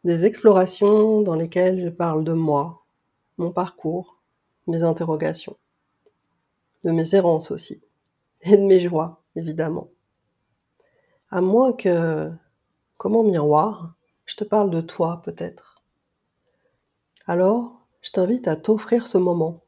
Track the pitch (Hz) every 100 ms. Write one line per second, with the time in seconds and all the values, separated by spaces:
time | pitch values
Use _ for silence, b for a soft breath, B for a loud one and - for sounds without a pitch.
0 | 175 170 190 226 220 190 185 - 202 214
1 | 214 214 202 160 165 180 185 185 175 170
2 | 170 156 160 165 156 143 160 170 _ _
3 | _ _ _ - 175 180 180 _ 160 175
4 | 175 _ _ _ _ _ - 165 165 160
5 | 165 156 156 170 - - _ _ _ _
6 | _ _ _ _ _ _ _ _ 175 165
7 | 165 196 175 156 - 160 - - _ _
8 | _ _ _ _ 170 202 196 190 175 160
9 | 165 - _ - 165 160 160 - - _
10 | _ _ _ _ _ _ _ _ _ _
11 | _ _ _ 175 185 220 262 233 190 170
12 | 165 156 156 165 _ _ _ _ _ _
13 | 196 226 220 175 147 147 196 190 165 _
14 | _ _ - - 208 214 202 165 165 -
15 | 165 170 170 170 170 170 _ _ _ _
16 | _ _ _ _ _ _ _ _ _ _
17 | _ _ - 175 185 233 233 - _ _
18 | - - 180 247 240 156 208 214 - 233
19 | 233 190 180 170 160 170